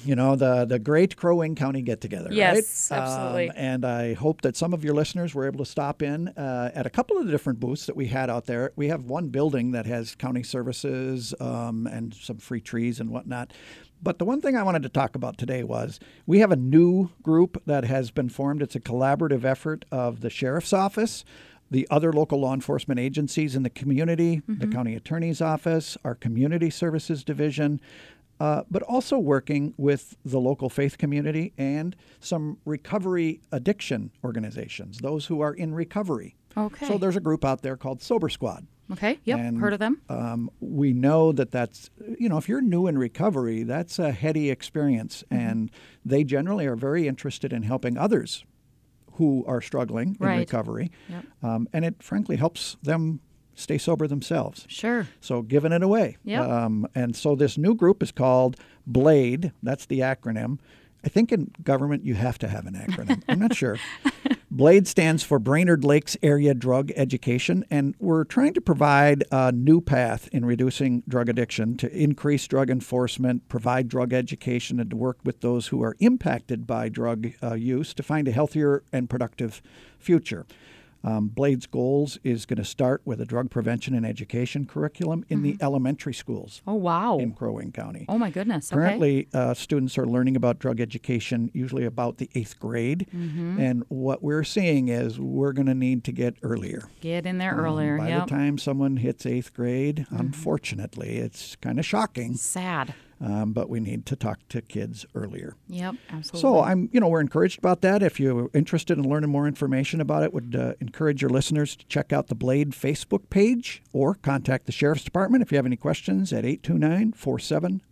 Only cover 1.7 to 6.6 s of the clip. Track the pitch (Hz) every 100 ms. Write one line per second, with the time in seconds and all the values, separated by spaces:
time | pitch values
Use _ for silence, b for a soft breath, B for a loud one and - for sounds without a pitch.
1.7 | 135 123 110 113 98 123 208 190 202 214
2.7 | - - 139 131 131 127 123 127 - 135
3.7 | 127 123 120 120 113 147 156 135 117 165
4.7 | 175 151 147 156 180 170 139 135 135 135
5.7 | - 143 147 147 151 170 - 139 123